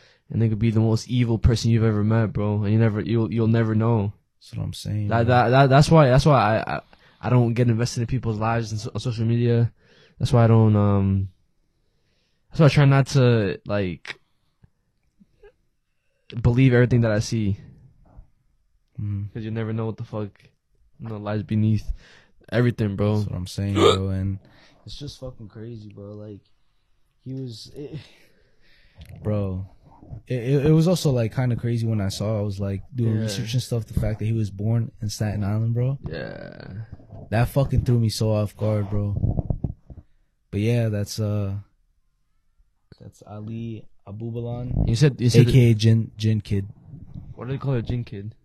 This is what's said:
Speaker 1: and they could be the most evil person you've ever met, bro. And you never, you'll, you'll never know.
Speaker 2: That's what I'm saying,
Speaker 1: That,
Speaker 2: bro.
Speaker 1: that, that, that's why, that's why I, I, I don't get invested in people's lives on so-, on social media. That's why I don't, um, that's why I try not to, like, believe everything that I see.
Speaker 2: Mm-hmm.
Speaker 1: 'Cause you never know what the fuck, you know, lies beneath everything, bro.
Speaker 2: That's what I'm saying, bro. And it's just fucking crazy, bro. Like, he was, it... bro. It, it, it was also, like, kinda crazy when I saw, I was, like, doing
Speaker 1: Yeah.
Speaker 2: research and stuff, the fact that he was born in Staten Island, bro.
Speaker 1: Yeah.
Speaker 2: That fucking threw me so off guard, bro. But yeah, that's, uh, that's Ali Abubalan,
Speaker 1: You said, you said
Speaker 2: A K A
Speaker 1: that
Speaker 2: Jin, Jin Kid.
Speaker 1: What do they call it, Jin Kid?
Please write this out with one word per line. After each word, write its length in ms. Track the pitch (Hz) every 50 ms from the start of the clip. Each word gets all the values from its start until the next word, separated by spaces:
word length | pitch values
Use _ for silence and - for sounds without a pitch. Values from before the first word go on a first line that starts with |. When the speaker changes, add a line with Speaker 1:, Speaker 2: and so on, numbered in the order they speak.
| _ _ _ _ _ _
Speaker 1:
and 100 | - 104
they 80 | 113 110
could 100 | 110 101
be 100 | 113 117
the 80 | 107 110
most 280 | 110 113 110 110 - -
evil 300 | 117 123 123 113 117 104
person 300 | - 127 117 107 - 113
you've 120 | 117 113 110
ever 200 | 113 107 104 104
met, 280 | 107 110 113 113 98 -
bro. 300 | 101 101 107 104 104 107
And 100 | 101 110
you 40 | 110
never, 200 | 117 113 104 107
you'll, 300 | - 90 117 117 113 95 107
you'll 140 | 113 113 110
never 260 | 113 113 113 110 110
know. 380 | 110 110 117 117 110 98 101 - - _ _ _ _
Speaker 2:
That's 160 | _ - 117
what 80 | 110 104
I'm 100 | 98 92
saying, 340 | - - 101 104 104 107 104
Speaker 1:
That, 160 | 113 117 117
Speaker 2:
bro. 100 | 117 123
Speaker 1:
that, 140 | 123 120 117
that, 180 | 127 135 139 131
that's 200 | 131 143 151 -
why, 180 | 165 160 147 127
that's 160 | 123 135 -
why 320 | 160 143 120 104 104 113 104
I, 180 | - - 76 -
I, 40 | - _ _ _ _ _ _ _
I 80 | - 110
don't 220 | 123 123 120 117 117
get 140 | 117 123 120
invested 320 | 113 107 120 - - 123
in 60 | 117 -
people's 300 | 135 120 104 117 110 104
lives 340 | 110 113 117 117 113 101
on 60 | 110 107
so-, 140 | - - -
on 60 | 101
social 260 | - 127 110 110 110
media. 480 | 113 117 120 120 117 117 117 120 113 - _ _ _ _ _ _ _ _ _
That's 120 | - - 127
why 100 | 120 117
I 40 | 113
don't, 280 | 113 113 110 110 107
um, 540 | 104 104 104 101 98 98 98 95 98 98 95 - _ _ _ _ _ _ _ _ _ _ _ _ _ _ _ _ _ _ _ _ _ _ _
that's 80 | - -
why 60 | 165 139
I 20 |
try 160 | - 151 143
not 220 | 139 139 139 123 -
to, 520 | - 139 123 123 120 113 101 92 - - -
like, 540 | - 104 101 98 90 82 - _ - - - _ _ _ _ _ _ _ _ _ _ _ _ _ _ _ _ _ _ _ _ _ _ _ _ 427 427 _ _ _ _ _ _ _ _ _ _ _ _ _ _ _ _ - 113
believe 320 | 107 127 117 127 135 131 120
everything 280 | 120 123 113 123 117
that 100 | 117 113
I 80 | 104 107
see. 380 | - - 117 113 107 98 98 - - - - - - - _ _ _ _ _ - - _ _ _ _ _ _ _ _ _ _ _ _ _ _ -
Speaker 2:
Mm-hmm. 240 | 107 104 101 98 104 101 -
Speaker 1:
'Cause 100 | 123 107
you 80 | 110
never 220 | 110 113 113 110 110
know 120 | 113 113 113
what 100 | 104 -
the 60 | 117
fuck, 260 | - - 107 107 98 - _ _ _ _ _ _ _ _ _ _ _ _ _
you 80 | - 113
know, 80 | 110 104
lies 260 | 104 104 107 110 98
beneath 480 | - 110 107 107 110 107 101 - - - - - - - - _ _ _ _ - -
everything, 440 | - 113 123 120 110 - 110 104 98
bro. 220 | 95 104 104 107 107
Speaker 2:
That's 120 | 107 95
what 60 | - 95
I'm 100 | 90 95
saying, 260 | - - 101 101 98
bro. 340 | 98 - - - 95 95 95
And 300 | 95 95 95 98 98 98 - _ _ _ _ _ _ _ _
it's 120 | 107 - -
just 220 | 143 143 - -
fucking 280 | 135 127 123 117 113 95
crazy, 420 | - 113 107 120 120 110 107 104
bro. 240 | 101 104 101 101 104
Like, 280 | 104 104 107 104 98 - _ _ _ _ _ _ _ _ _ _ _ _ _ _ _
he 120 | _ 123 131
was, 380 | 131 131 123 113 107 - - -
it... 220 | - 147 131 151 135 - - _ _ _ _ _ _ _ _ _ _ _ _ _ _ _ _ _ - 80 - - - -
bro. 440 | 107 104 104 101 95 90 95 98 - - _ _ - - - - - - - - -
It, 80 | 131
it, 300 | 123 110 131 139 143 131 156
it 40 |
was 160 | 156 160 160 185
also, 220 | 180 - - 156
like, 220 | 131 120 113 107 -
kinda 220 | 135 127 123 117
crazy 320 | 110 - 117 120 117 113 113
when 140 | 113 107
I 80 | 98 95
saw, 280 | - - 101 107 110 104
I 40 |
was, 180 | 104 104 98 101
like, 240 | 101 98 98 95 - - -
doing 220 | 123 117 110 110
Speaker 1:
Yeah. 60 | 110 110
Speaker 2:
research 300 | 107 104 127 117 113 123
and 100 | 127 -
stuff, 220 | - 123 117 110
the 140 | - 104 -
fact 200 | 110 107 107 -
that 60 | 104
he 80 | 110 113
was 180 | 113 110 95
born 400 | 98 98 104 110 113 117 113 - - -
in 80 | 107 104
Staten 340 | - - 110 107 98 104 101
Island, 300 | 95 107 110 113 113 117
bro. 240 | 120 123 131 139 - - -
Speaker 1:
Yeah. 600 | 82 76 64 52 50 50 50 50 50 50 - - 87 107 110 - - - - - - - - -
Speaker 2:
That 180 | 104 113 123 -
fucking 360 | - 139 135 - 131 120 -
threw 140 | 123 120 117
me 100 | 113 107
so 220 | - - 113 110
off 240 | 107 107 104 101 -
guard, 340 | - 107 107 107 104 101 98
bro. 240 | 104 104 104 101 101 - - - - - - - - - - - - - _ _ - - - _ _ _ _ _ _ _ _ _
But 80 | - 101
yeah, 280 | 104 117 120 120 113 110
that's, 300 | 104 104 101 - - -
uh, 360 | 107 104 104 104 101 98 98 101 98 _ _ _ _ _ _ _ _ _ _ _ _ _ _ _ _ _ _ _ _ _ _ _ _ _ - _
that's 240 | 117 107 - _ -
Ali 600 | - 104 107 110 110 113 113 117 113 110 - - - - - _ 101
Abubalan, 800 | 101 107 117 117 113 120 117 120 120 120 123 123 - - - -
Speaker 1:
You 80 | 117
said, 240 | 110 147 147 117 -
you 100 | 117 123
said 180 | 113 120 117 120
Speaker 2:
A 40 |
K 80 | 123 127
A 140 | 120 117 113
Speaker 1:
that 60 | 104
Speaker 2:
Jin, 320 | 110 113 113 113 110 - -
Jin 260 | 107 107 110 110 107
Kid. 260 | - - 104 98 98 104 - - - - - - - - - - - - -
Speaker 1:
What 120 | - 113 123
do 60 | 139
they 40 | 127
call 160 | - 139 135
it, 100 | 120 107 -
Jin 160 | 120 120 117
Kid? 320 | - 110 98 101 110 - _ _